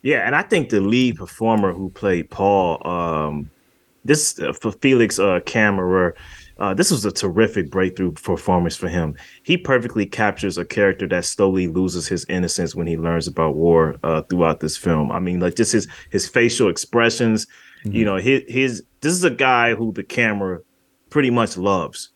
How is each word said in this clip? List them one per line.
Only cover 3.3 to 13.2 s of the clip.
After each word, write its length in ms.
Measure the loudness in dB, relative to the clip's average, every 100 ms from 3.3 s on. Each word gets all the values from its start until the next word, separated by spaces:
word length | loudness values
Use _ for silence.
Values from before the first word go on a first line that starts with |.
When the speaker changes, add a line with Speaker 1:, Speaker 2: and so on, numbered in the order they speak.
| -6 -10 _ _ _ _ _
Speaker 1:
this, 340 | 0 2 2 -4
uh, 140 | -6
for 180 | -4 -6
Felix, 480 | -2 2 4 4 2
uh, 220 | 2 2
Kammerer, 720 | -2 2 2 2 2 2 2 -2 -20 -20 -20 -6
uh, 160 | -4
this 180 | 0 0
was 120 | 0
a 60 | -2
terrific 600 | -4 -2 2 2 0 -4
breakthrough 400 | -2 -2 -2 -4
performance 640 | -4 -4 -4 2 2 0 -4
for 120 | -4
him. 280 | -2 -4 -6 -16 -16
He 140 | -2 -2
perfectly 500 | 2 0 0 -4 -4
captures 520 | 0 -2 0 -4 -4
a 60 |
character 440 | -6 2 2 2 -2
that 160 | -2
slowly 420 | -4 0 2 2 0
loses 400 | 0 -2 -2 -4
his 180 | -6 -4
innocence 460 | -4 -2 -2 -4
when 120 | -4 -4
he 100 | -2
learns 300 | 0 -2